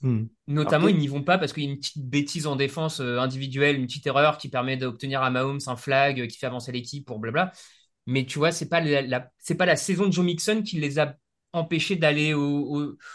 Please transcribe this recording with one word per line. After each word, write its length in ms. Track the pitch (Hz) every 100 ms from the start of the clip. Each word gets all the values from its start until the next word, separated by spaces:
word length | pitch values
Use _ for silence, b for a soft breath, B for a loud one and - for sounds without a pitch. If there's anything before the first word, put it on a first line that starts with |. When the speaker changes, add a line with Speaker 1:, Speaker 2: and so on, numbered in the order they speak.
Speaker 1:
Mm. 220 | 131 113 113 _ -
Speaker 2:
notamment, 380 | 147 151 151 202
Speaker 3:
Alors, 100 | 165
Speaker 2:
ils 20 |
n'y 80 | 143
vont 140 | 143
pas 160 | 139 185
parce 160 | 156
qu'il 100 | -
y 40 | 143
a 20 |
une 80 | 139
petite 260 | 143 151
bêtise 440 | 127 143 143 170 151
en 80 | 135
défense, 440 | 139 160 160 156
euh, 200 | 127 123
individuelle, 560 | 127 131 135 135 143 143
une 100 | 123
petite 220 | 147 143
erreur 320 | 135 151 151
qui 100 | -
permet 280 | 127 127 131
d'obtenir 440 | 127 120 139 135
à 80 | 131
Mahomes 300 | 127 135 139 139
un 80 | 123
flag, 440 | - 135 139 127
euh, 60 | 120
qui 140 | -
fait 80 | 127
avancer 240 | 123 120
l'équipe 340 | 123 120 143 139
pour 140 | 110
blabla. 320 | 113 143 185 B B B B _ -
Mais 180 | 135 127
tu 140 | 151
vois, 120 | 160
c'est 160 | 165 156
pas 140 | 170
la, 220 | 156 143
la, 260 | 131 127 - _
c'est 160 | -
pas 140 | 170 180
la 80 | 151
saison 320 | - 180 196
de 40 |
Joe 140 | 180 175
Mixon 380 | 165 - 220
qui 160 | 214 165
les 180 | 147 143
a 180 | 147 - _ _ _
empêchés 440 | 170 165 160 - 185
d'aller 360 | 156 147 151
au, 80 | 151
au... 560 | 143 143 135 147 147 - B